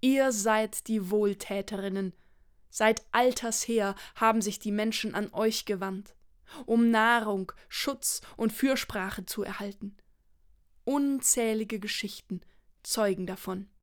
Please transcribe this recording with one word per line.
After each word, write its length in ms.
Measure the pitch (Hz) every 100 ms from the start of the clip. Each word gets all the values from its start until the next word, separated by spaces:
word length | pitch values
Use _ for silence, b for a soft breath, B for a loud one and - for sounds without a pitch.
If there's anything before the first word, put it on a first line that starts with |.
Ihr 300 | 254 269 269
seid 560 | 226 202 214 220 - -
die 240 | 220 185
Wohltäterinnen. 1040 | 208 208 202 - 196 196 220 196 190 190 - _ _ _ _ -
Seit 340 | - 220 220 -
alters 560 | 226 247 247 233 220 -
her 300 | 226 202 196 B
haben 260 | - 226 226
sich 200 | 208 202
die 100 | 214
Menschen 460 | 208 220 220 220 -
an 160 | 208
euch 320 | - 220 220
gewandt, 500 | - 202 190 190 202 - - _ - B 269
um 260 | 226 233
Nahrung, 580 | 226 226 240 214 202 185 - b
Schutz 520 | - - 277 - - B B
und 160 | 226
Fürsprache 760 | 220 269 262 - 208 190 - 185
zu 160 | -
erhalten. 540 | 202 190 202 196 202 - _ _ _ _ _ _ _ _
Unzählige 960 | - 285 285 277 - - 226 220 214 220
Geschichten 600 | 208 - 202 - - 180 - _ _ _
zeugen 420 | - - 208 190 180
davon. 420 | 185 - 190 196 _